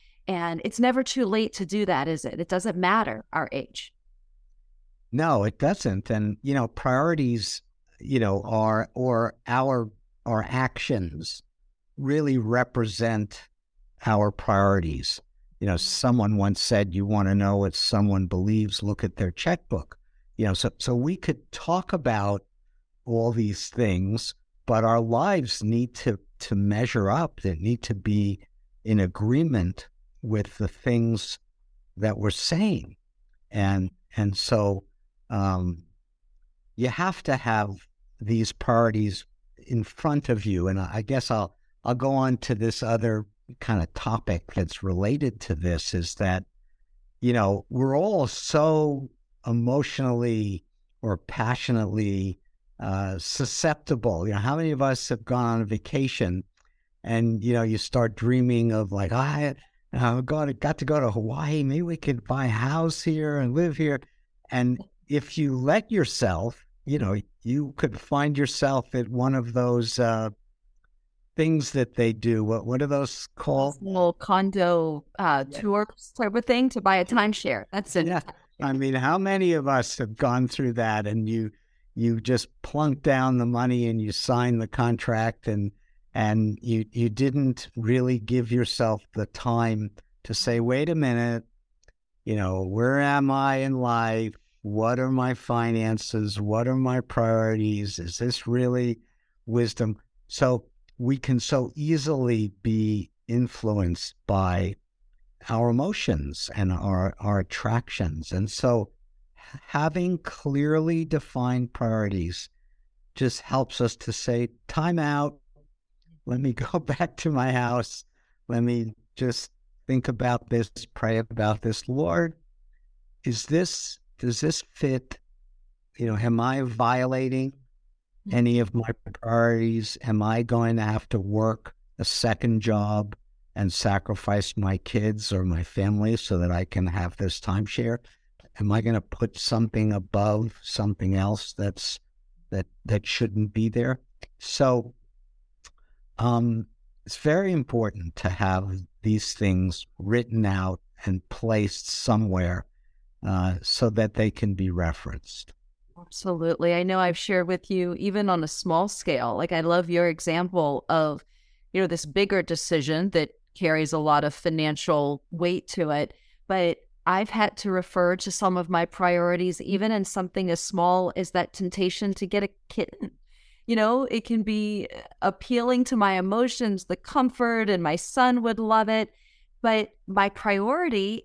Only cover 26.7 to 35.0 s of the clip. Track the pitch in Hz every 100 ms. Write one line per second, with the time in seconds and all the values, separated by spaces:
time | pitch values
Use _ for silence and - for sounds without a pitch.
26.7 | 104 120 120 98 131 160 - 98 80 101
27.7 | 120 - 101 107 104 101 98 - _ _
28.7 | _ 107 107 92 - 107 135 165 120 87
29.7 | - - _ - _ 110 107 104 - 101
30.7 | - 127 120 117 110 - - _ _ _
31.7 | _ _ - 107 104 101 - - 165 214
32.7 | 139 - - _ _ _ _ _ 113 98
33.7 | 98 92 - _ - 104 95 - 110 101
34.7 | 98 - _